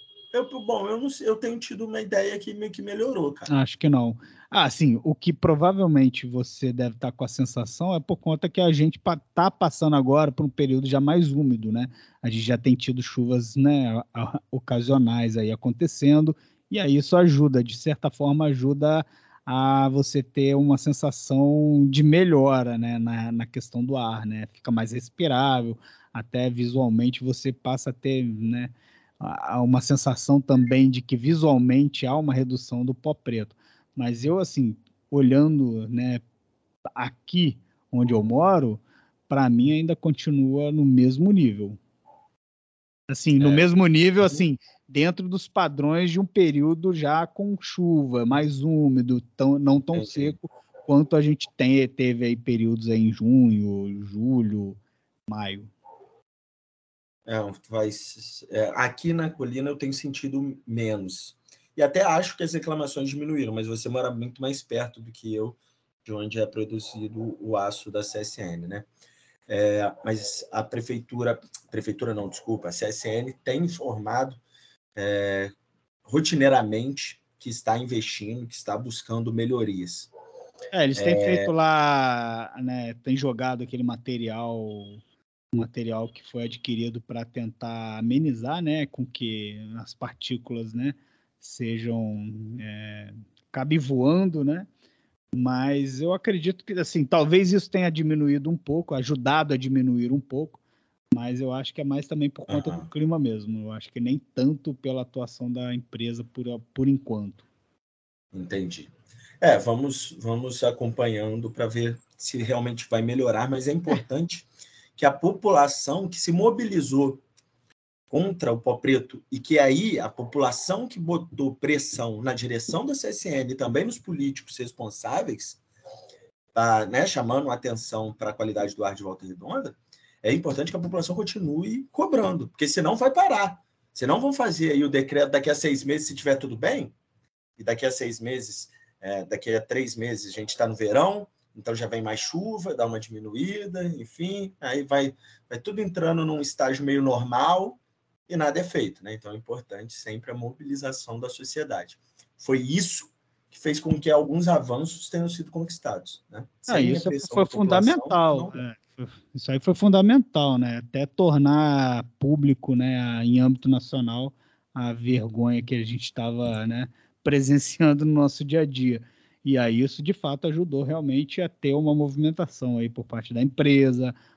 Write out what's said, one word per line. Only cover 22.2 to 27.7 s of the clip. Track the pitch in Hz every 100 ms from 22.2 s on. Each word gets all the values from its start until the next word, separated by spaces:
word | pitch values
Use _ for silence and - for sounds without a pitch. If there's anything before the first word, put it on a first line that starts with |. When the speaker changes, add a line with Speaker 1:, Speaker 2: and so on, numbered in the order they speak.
| 185 147 135 131 120 117
Speaker 2:
né, | 117 117
na, | 117 113 113
na | 117 117
questão | 127 - 120
do | 127 135
ar, | 113 110 110
né? | 107 107
Fica | _ -
mais | 113 113
respirável, | 123 - - 165 127 135 127 117 113 - - _
até | 117 110 123 127
visualmente | 120 120 131 123 113 123 127
você | 131 127 135
passa | 127 127